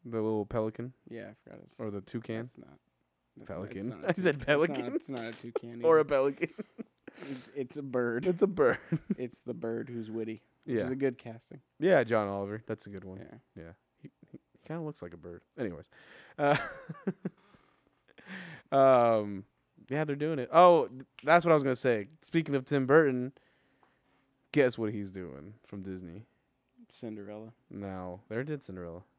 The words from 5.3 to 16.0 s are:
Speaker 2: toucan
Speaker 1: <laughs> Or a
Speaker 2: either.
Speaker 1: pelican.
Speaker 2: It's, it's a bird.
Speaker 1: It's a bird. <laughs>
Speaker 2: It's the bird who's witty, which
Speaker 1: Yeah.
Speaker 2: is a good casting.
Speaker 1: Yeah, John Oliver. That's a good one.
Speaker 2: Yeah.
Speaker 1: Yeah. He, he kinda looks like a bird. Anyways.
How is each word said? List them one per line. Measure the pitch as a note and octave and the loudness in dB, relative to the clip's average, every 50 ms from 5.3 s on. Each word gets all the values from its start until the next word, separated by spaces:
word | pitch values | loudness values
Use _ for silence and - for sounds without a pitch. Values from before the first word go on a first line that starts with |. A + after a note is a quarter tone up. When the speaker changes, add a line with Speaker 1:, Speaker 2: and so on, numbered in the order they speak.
| A2+ | -12
Speaker 2:
toucan | - - A#2+ A#2 - - A#2 A#2 A#2+ | -12 -14 -10 -10 -8 -10 -8 -12 0
Speaker 1:
<laughs> | A#2+ | 4
Or | E3 D#3+ | 6 6
a | D#3 | 6
Speaker 2:
either. | D3+ C#3 | 6 4
Speaker 1:
pelican. | D3 C3+ C3+ C#3+ C#3 - E3 D#3+ - - G#3+ _ _ - - _ _ _ _ - - - - C#3 | 2 2 2 0 0 -2 -6 -6 -6 -12 -14 _ _ -16 -16 _ _ _ _ -20 -18 -16 -12 -12
Speaker 2:
It's, | C#3 B2+ - - - | -12 -12 -14 -14 -10
it's | C#3+ C3 B2 - | -10 -10 -8 -8
a | D3 | -10
bird. | C#3+ C#3 B2 B2 B2 A#2+ A#2 A#2+ C#3 | -10 -2 -2 0 0 2 0 0 0
Speaker 1:
It's | F#3 F3+ E3+ G3 | 0 2 2 2
a | |
bird. | G3 F#3 - D3 A#2+ G#2+ - - - - | 0 4 4 4 4 4 2 -2 -4 -4
<laughs> | D#3+ - - F#3+ | -4 -2 -4 -4
Speaker 2:
It's | - B2+ A#2 - - | -4 -4 -10 -10 -12
the | _ A#2+ A#2 | _ -10 -8
bird | A2+ A#2 A2+ A2+ A2+ A2+ - | -6 -6 -6 -6 -6 -6 -8
who's | A#2+ A#2 A2 G#2+ | -8 -10 -10 -8
witty, | A2 A2+ A2 A2 A2 - _ _ _ _ _ | -6 -6 -6 -6 -8 -12 _ _ _ _ _
which | - B2 | -2 -2
Speaker 1:
Yeah. | A2+ G2 | -2 0
Speaker 2:
is | B2+ | -2
a | C3 | -2
good | C3+ C#3 C3+ B2 | 0 -2 -2 -2
casting. | - - A#2+ A2+ A#2+ _ _ - C3+ _ _ _ _ | -4 -14 -16 -16 -16 _ _ -20 -20 _ _ _ _
Speaker 1:
Yeah, | D3+ F#3 F#3+ D3 A#2+ | 2 4 4 4 4
John | A2+ A#2 A2 G#2 G2 | 4 2 2 2 0
Oliver. | G2 G2+ G2+ G2 G#2 A2 A2 | -2 -4 -4 -6 -8 -10 -8
That's | - A2 G#2+ - | -8 -10 -10 -10
a | G2+ | -14
good | G2+ F#2+ F#2+ | -14 -14 -14
one. | F#2+ F#2 F#2+ | -14 -16 -16
Speaker 2:
Yeah. | - - - A#2+ _ _ _ - D#2+ | -16 -18 -20 -20 _ _ _ -18 -18
Speaker 1:
Yeah. | E2 - _ _ _ _ _ - | -18 -20 _ _ _ _ _ -20
He, | - _ _ - _ | -20 _ _ -20 _
he | - - _ _ _ _ _ | -20 -20 _ _ _ _ _
kinda | - D#3 E3+ E3 | -12 -10 -10 -10
looks | D3+ D3 - | -10 -12 -12
like | - F2+ E2+ | -14 -16 -16
a | |
bird. | E2+ D2+ F2 E2+ E2+ _ _ _ - | -16 -16 -16 -16 -16 _ _ _ -6
Anyways. | C3 G2 E2+ D2 F#2+ _ _ - | -6 -6 -6 -10 -16 _ _ -20